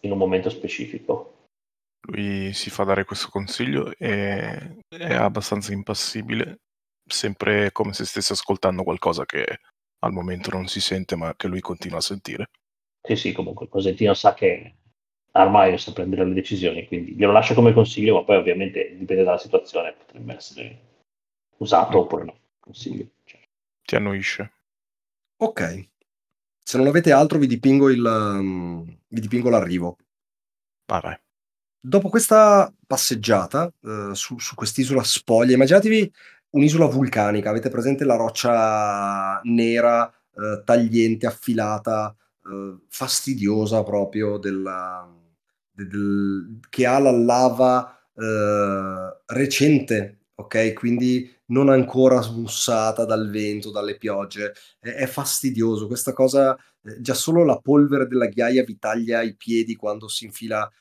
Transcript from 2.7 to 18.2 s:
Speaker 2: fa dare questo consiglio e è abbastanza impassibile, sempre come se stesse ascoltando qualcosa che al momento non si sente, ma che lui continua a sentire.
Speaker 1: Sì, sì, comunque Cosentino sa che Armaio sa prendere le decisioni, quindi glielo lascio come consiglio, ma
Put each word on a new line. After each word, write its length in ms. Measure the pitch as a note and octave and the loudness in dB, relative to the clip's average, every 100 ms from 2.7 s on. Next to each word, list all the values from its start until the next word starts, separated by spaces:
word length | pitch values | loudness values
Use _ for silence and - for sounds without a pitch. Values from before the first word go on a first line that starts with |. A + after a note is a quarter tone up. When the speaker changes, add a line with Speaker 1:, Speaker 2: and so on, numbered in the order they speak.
Speaker 2:
fa 140 | - | -6
dare 200 | G2 G2 | -2 0
questo 240 | G2 G2+ - | -2 -8 -8
consiglio 640 | G2 G2 - B2 C#3 - - | -8 -8 -6 -4 -4 -6 -8
e 800 | C#3+ G2+ G2+ G2+ A2 - - - _ | -6 -4 -4 -6 -8 -10 -14 -20 _
è 260 | - E3+ | -14 -6
abbastanza 580 | B2 A2 G#2+ G2+ G#2 G2+ | -2 -2 -2 -6 -8 -6
impassibile, 880 | G2+ G2 G#2 - A2 A2+ A2+ - - _ _ _ _ | -10 -8 -8 -8 -8 -8 -6 -6 -10 _ _ _ _
sempre 680 | _ - G#2+ G2 G2+ G#2 G#2 | _ -6 -6 -4 0 0 0
come 200 | - G#2 | -2 -6
se 120 | G2 | -4
stesse 280 | F#2 - G2 | -8 -6 -4
ascoltando 520 | G2+ - G2 F#2+ F#2 | -6 -4 -2 -2 -2
qualcosa 420 | F#2 E2 - E2 C2+ | -4 -4 -2 -4 -6
che 320 | D2 B1 - _ _ _ _ | -6 -6 -8 _ _ _ _
al 120 | F#2 | -6
momento 380 | F#2 F2 F2+ F#2 | -4 -8 -8 -8
non 180 | F#2 F#2 | -8 -8
si 120 | - | -6
sente, 360 | - F#2+ F#2 F2 | -4 -4 -6 -6
ma 180 | E2 | -6
che 140 | D#2 G2 | -8 -8
lui 120 | F#2 | -8
continua 380 | - F2 F2+ E2+ | -8 -12 -8 -8
a 40 | |
sentire. 480 | - G2 - - G#2+ _ _ _ _ _ | -6 -8 -10 -12 -12 _ _ _ _ _
Speaker 1:
Sì, 140 | - A2 | -6 -4
sì, 160 | A2 | -4
comunque 360 | G#2 F2+ - - | -6 -8 -8 -8
Cosentino 460 | G2 F#2+ F#2 G#2+ | -4 -2 0 2
sa 200 | G2 G#2 | 4 2
che 400 | - F#2+ F2 - _ _ _ _ _ _ | 4 0 0 -8 _ _ _ _ _ _
Armaio 440 | F#2 G2 G2+ F#2+ F2+ | 4 6 6 6 4
sa 160 | - | -4
prendere 320 | - F#2 F#2 | -8 -6 -2
le 100 | F#2 | 0
decisioni, 520 | F#2 F#2 G2+ F2+ - - | -2 -4 -2 -2 -4 -8
quindi 280 | F2 E2+ | -10 -10
glielo 180 | - G2+ | 0 6
lascio 220 | G#2 A2+ | 6 4
come 180 | A#2+ A#2 | 6 6
consiglio, 420 | A2+ A2 - G#2+ | 6 4 2 2
ma 100 | G2 | 2